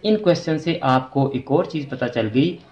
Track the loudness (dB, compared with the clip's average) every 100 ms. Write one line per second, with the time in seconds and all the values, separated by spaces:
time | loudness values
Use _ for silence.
0 | 0 2 4 2 2 -2 -2 -2 2 0
1 | 0 -2 0 -2 0 0 0 -4 -8 -6
2 | -4 -2 0 2 2 0 -16